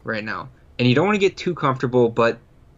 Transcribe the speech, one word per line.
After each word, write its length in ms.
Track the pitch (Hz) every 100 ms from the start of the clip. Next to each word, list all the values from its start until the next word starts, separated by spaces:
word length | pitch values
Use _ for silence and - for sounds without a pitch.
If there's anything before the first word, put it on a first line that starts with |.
right 200 | 113 110
now. 260 | 107 92 78 - - -
And 100 | 123
you 80 | 123
don't 100 | 190
wanna 140 | 208
get 180 | 190 -
too 160 | 180
comfortable, 560 | 175 147 127 127 123 117
but 300 | 117 117 113 _ _ -